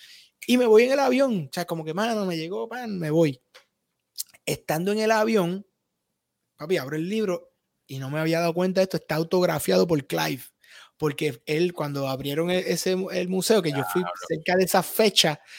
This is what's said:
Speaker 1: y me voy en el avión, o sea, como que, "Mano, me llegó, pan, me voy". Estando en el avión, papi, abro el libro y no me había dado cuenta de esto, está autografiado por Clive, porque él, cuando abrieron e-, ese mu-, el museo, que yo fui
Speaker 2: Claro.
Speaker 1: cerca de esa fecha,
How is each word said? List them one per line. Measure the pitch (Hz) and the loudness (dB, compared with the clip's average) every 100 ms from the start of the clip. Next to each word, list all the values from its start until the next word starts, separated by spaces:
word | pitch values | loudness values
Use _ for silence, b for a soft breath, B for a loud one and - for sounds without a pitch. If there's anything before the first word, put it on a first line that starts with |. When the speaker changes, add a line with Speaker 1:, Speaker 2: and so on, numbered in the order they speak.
| B B B _ - | B B B _ 0
Speaker 1:
y | 247 | 2
me | 240 | 6
voy | 214 | 6
en | 247 | 6
el | 277 | 4
avión, | 277 254 277 208 139 | 2 2 2 0 -4
o | |
sea, | - 175 | -6 -6
como | 165 | -6
que, | 156 | -4
"Mano, | 165 226 214 190 | -4 -2 -2 -4
me | 165 | -4
llegó, | 160 208 226 | -6 -8 -8
pan, | 233 240 190 | -8 -8 -6
me | 156 | 0
voy". | 160 160 131 _ - _ _ _ _ _ - - - | 2 2 0 _ -20 _ _ _ _ _ -14 -14 -12
Estando | - 143 - 156 190 | -8 -8 -4 -2 -2
en | 214 | 0
el | 220 | 2
avión, | 220 220 220 170 185 - _ _ _ _ _ _ _ _ - | 2 2 2 0 -4 -10 _ _ _ _ _ _ _ _ -12
papi, | 156 175 | -2 -2
abro | 131 156 | -2 -6
el | 170 | -4
libro | 220 208 175 - _ _ _ - | -2 -2 -4 -8 _ _ _ -14
y | 131 | -10
no | 135 | -6
me | 147 | -2
había | 160 165 | 0 0
dado | 170 | 0
cuenta | 165 185 185 | 0 0 2
de | |
esto, | 190 165 | 2 0
está | - 156 | -2 -2
autografiado | 165 185 180 156 - 185 175 | 0 2 2 2 2 2 4
por | 156 135 | 0 0
Clive, | 165 160 139 - _ B B B _ | -2 -2 -4 -10 _ B B B _
porque | 156 139 151 127 - | -4 -2 -4 -4 -4
él, | 156 180 | 0 0
cuando | 175 147 143 135 | -2 -6 -4 -4
abrieron | 131 139 143 170 | -4 -4 -2 0
e-, | 180 185 | 0 0
ese | 180 185 185 | -2 0 -2
mu-, | 190 | -2
el | 185 180 | -4 -2
museo, | 190 175 220 | 0 2 2
que | 165 | 2
yo | 139 | -2
fui | 131 180 | -2 -2
Speaker 2:
Claro. | 180 - - | -2 -6 -6
Speaker 1:
cerca | 160 160 180 | -6 0 2
de | |
esa | 180 190 | 2 2
fecha, | - - 165 - 170 147 B | 0 2 2 2 2 -2 B